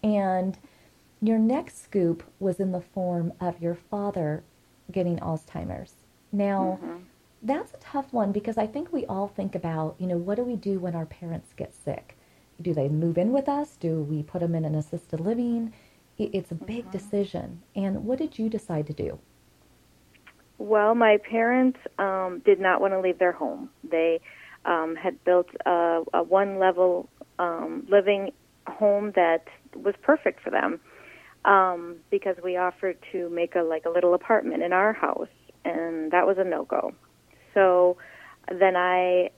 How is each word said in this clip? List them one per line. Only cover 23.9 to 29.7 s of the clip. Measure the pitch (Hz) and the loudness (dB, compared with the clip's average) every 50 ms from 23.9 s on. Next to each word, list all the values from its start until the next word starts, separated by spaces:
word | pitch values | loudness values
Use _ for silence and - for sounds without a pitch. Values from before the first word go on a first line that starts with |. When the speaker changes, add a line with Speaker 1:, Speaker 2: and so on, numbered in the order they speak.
| - 165 165 165 165 165 _ - - - - - - - _ | -2 0 2 2 0 -2 _ -10 -20 -20 -20 -20 -20 -10 _
Speaker 2:
um, | - 175 165 160 160 165 | -2 0 0 0 -4 -6
had | 165 - 185 175 - _ | -4 -6 -6 -6 -4 _
built | - 180 180 175 175 - - - | 4 4 4 4 0 -6 -6 -2
a, | - 180 170 170 170 165 165 165 - - | 0 2 2 2 2 2 0 -2 0 0
a | 175 170 | -2 0
one-level, | 165 180 190 196 196 196 190 190 185 180 175 185 185 175 175 180 - _ _ - _ _ - | 4 2 2 2 2 0 2 2 2 4 4 4 4 4 0 -4 -8 _ _ -20 _ _ -4
um, | 180 175 170 165 170 160 165 170 - 135 | -4 -4 -4 -4 -6 -6 -8 -8 -4 4
living | 190 202 190 196 208 196 196 185 - _ _ _ _ _ _ - | 4 4 6 4 0 0 0 -6 -10 _ _ _ _ _ _ -14
home | - - 214 208 202 202 208 208 196 | -6 0 2 4 4 2 0 0 2
that | - 175 165 165 165 - - - - _ - | 2 4 4 2 0 -2 -6 -20 -20 _ -20